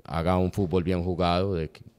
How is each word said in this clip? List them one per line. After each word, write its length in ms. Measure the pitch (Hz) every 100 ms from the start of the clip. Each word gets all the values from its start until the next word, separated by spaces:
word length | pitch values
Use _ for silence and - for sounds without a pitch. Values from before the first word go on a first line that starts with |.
haga 340 | - 82 85 92
un 140 | 90
fútbol 320 | 101 90 92
bien 220 | 85 90
jugado, 500 | 87 85 87 87 98
de 160 | 87 78
que, 100 | - -